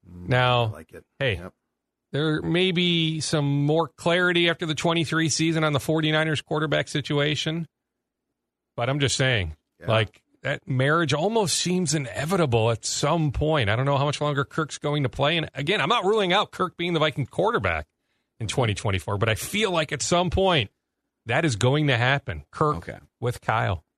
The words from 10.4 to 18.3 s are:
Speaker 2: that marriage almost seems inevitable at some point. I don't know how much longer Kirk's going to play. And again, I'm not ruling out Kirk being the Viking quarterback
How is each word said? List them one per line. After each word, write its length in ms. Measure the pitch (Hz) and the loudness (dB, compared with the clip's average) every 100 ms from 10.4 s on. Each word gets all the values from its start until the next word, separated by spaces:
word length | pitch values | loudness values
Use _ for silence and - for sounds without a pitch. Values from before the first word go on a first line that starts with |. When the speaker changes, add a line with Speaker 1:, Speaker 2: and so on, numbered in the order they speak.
Speaker 2:
that 240 | 131 151 - | -6 -6 -4
marriage 460 | 131 135 160 160 | 0 2 2 2
almost 460 | 143 185 226 185 - | 0 0 0 0 0
seems 340 | 170 180 170 | 0 0 0
inevitable 760 | 156 131 95 151 190 156 117 110 | -2 -4 -6 -2 0 2 2 2
at 160 | 113 - | 0 -4
some 440 | - 143 165 151 | -2 0 0 0
point. 380 | - 151 156 104 | 0 0 2 2
I 80 | 113 | 0
don't 80 | |
know 140 | 135 143 | 2 2
how 80 | 143 | 0
much 160 | 139 | 0
longer 200 | 147 143 | -2 -2
Kirk's 360 | 139 - 156 - | -2 -4 -4 -4
going 240 | 147 147 | -4 0
to 80 | 131 | -2
play. 260 | - 139 170 | 0 0 0
And 140 | 156 | -2
again, 280 | - 143 202 | -6 -2 0
I'm 80 | 139 | 2
not 160 | 240 180 | 2 2
ruling 260 | 220 190 | 2 2
out 180 | 185 196 | 2 0
Kirk 280 | - 185 - | -4 -4 -2
being 160 | 175 | -2
the 40 | 165 | 2
Viking 280 | 156 147 131 | 2 0 -6
quarterback 600 | - 190 240 95 82 - _ _ _ _ | -2 0 0 0 -2 -6 _ _ _ _